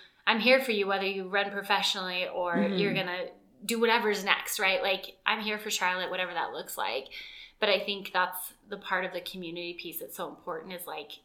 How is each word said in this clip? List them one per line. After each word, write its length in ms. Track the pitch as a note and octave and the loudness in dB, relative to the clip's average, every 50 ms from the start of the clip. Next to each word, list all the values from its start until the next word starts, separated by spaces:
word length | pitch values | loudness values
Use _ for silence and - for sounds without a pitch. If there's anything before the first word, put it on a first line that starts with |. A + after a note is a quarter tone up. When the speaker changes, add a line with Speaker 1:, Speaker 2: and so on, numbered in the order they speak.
| - - _ _ - | -20 -20 _ _ 2
Speaker 1:
I'm 120 | G3+ A3+ A3 | 2 4 4
here 220 | G3+ B3 C4 C4 | 6 6 6 6
for 100 | C4 B3 | 6 2
you, 160 | A3 G3+ G3 | 2 2 2
whether 180 | G3 G3 G3 G3 | 2 2 2 2
you 220 | G3 G3 F#3+ F#3+ | 0 -2 -2 -4
run 240 | F3+ G3+ G3+ G3+ G3+ | 0 0 0 0 2
professionally 760 | G3+ G3+ G3 - G3+ F#3+ F#3+ - - G3+ F#3 F#3 F3+ F3+ F3+ | -2 -6 0 2 2 2 2 0 0 0 -2 -2 -2 -2 -2
or 280 | - - F#3 F3 F3 E3+ | -2 -2 -2 0 2 2
Speaker 2:
Mm-hmm. 220 | F3 G3+ G3+ G3 | 2 2 2 2
Speaker 1:
you're 160 | F3+ F3 - F3+ | 2 2 2 2
gonna 320 | F#3+ F#3 F3+ F3+ F#3 F3 - - - _ _ _ - G3+ | 0 0 -2 -2 -4 -4 -6 -8 -16 _ _ _ -12 -6
do 140 | - A#3 A3+ | -4 0 2
whatever's 440 | A#3 A3+ A3+ A#3+ G#3+ G#3+ G3+ F#3+ F#3+ | 4 4 4 4 4 2 2 2 4
next, 360 | G3 - - - - - - | 2 2 2 2 -4 -2 2
right? 220 | G3+ F#3+ F#3+ - | 2 2 4 4
Like, 360 | F#3+ G3 F#3+ F#3+ - - - _ - | 2 2 0 0 -2 -12 -14 _ 0
I'm 160 | - A3 A3 | 0 0 2
here 160 | G#3+ G#3+ G#3+ | 0 -2 -2
for 120 | G#3 G#3+ G#3+ | -2 -2 -4
Charlotte, 380 | G3+ - F#3+ F3+ F#3 F#3 F3+ - | -2 2 2 2 2 0 -2 -2
whatever 220 | F#3 F#3 F#3 F3 F3 | 0 -2 -2 -2 0
that 200 | E3 C3+ - A#2+ | -2 -2 -2 -4
looks 240 | D#3 F3+ - - | -8 -8 -8 -6
like. 300 | - G2+ G2 A2+ C3+ - - - - - - - - - - _ - | -4 -2 -2 -2 -4 -4 -6 -14 -14 -14 -14 -16 -18 -20 -16 _ 0
But 100 | G#3+ G3+ | 2 4
I 100 | G3 F#3+ | 4 4
think 320 | F#3+ G#3 G3+ G3 G3 - - | 2 -2 -6 -6 -6 -2 0
that's 400 | F#3 F#3 F#3 - - - - - _ _ | 2 2 2 0 -8 -10 -12 -14 _ _
the 100 | - G3+ | -12 -12
part 280 | G3 - - F#3+ F3+ F#3 | -10 -4 -2 -2 -2 -2
of 80 | F3+ F#3 | -2 -6
the 80 | F3 | -8
community 520 | F3 - - F#3 F3 E3 E3+ F3 F3 F3 F3 | -8 -8 -10 -8 -8 -8 -8 -6 -8 -8 -8
piece 260 | - - E3+ D3+ - | -8 -10 -10 -10 -10
that's 160 | D#3+ - - | -12 -12 -8
so 100 | - F3 D3 | -8 -8 -8
important 440 | D#3 - - F3+ E3 D#3+ - F#3+ F3+ | -10 -12 -8 -8 -8 -8 -8 -10 -10
is, 120 | E3+ - | -10 -10
like, 240 | D3+ D3+ D#3 D3 - - - | -10 -10 -10 -10 -12 -16 -20